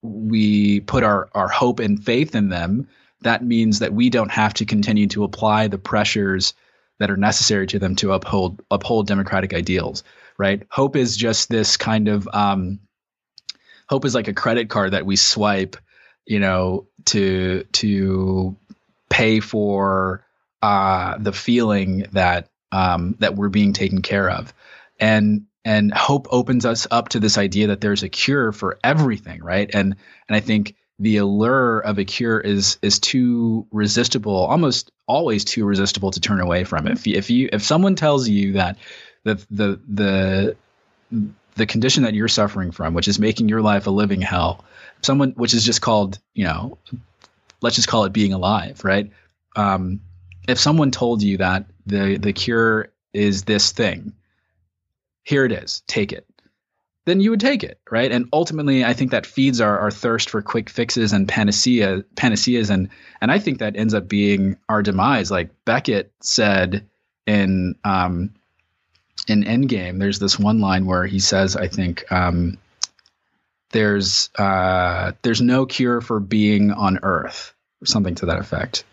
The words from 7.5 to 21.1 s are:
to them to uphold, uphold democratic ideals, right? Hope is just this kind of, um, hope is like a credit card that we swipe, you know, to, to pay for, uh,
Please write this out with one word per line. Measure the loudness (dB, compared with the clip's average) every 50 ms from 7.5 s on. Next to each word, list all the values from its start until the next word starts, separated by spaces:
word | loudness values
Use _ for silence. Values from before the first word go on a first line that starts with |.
| 0 0 -2
to | -2 -4 -2
them | -2 -2 -2
to | -2 0 0 0
uphold, | -2 -2 -2 -2 0 0 -2 -4 -8 -6 _
uphold | -4 -4 -2 0 0 0 0
democratic | 0 0 -2 -2 0 -2 -2 -2 -2 -4
ideals, | -4 -2 -2 -2 -2 -2 -4 -8 -10 -14 _ -20 -20 -20 -20 _
right? | _ 0 0 0 0 -4 _
Hope | -2 0 0 2 2
is | 0 0 0 -2
just | -2 -2 0 0 0 -2 -2
this | 0 0 2 0 0
kind | -2 0 0 2 2 2 2
of, | 2 0 -2 -2 -2
um, | 0 0 2 0 0 -2 -4 -6 -10 _ _ _ _ _ _ _ _ _ _ _ -20 _ -20 -20 _ _ _ -20 -20 _ _
hope | -2 0 0
is | 0 0
like | 0 -2 -2
a | -4
credit | -2 0 0 2 0 0 0
card | 0 0 0 2 0
that | -2 -2
we | 0 0
swipe, | 2 2 0 0 2 2 2 2 0 -2 -4 -6 -16 _ _ _ _ _ _ _ _ _
you | -4 0 0
know, | 2 2 2 2 0 0 -2 -4 -6 _ _ _ -4
to, | -2 0 2 2 2 2 0 0 0 -2 -4 -6 _ -6
to | -4 -2 0 0 0 0 0 0 0 0 0 0 0 -2 -2 -6 -10 _ _ -20 _ _ _ _ _ _ _
pay | 0 0 2 2 2 0
for, | 0 -2 -4 -2 -2 0 0 0 0 0 0 0 0 -2 -4 -6 _ _ _ _ _ _ _ _ 0
uh, | 2 2 2 2 2 2 0 0 -4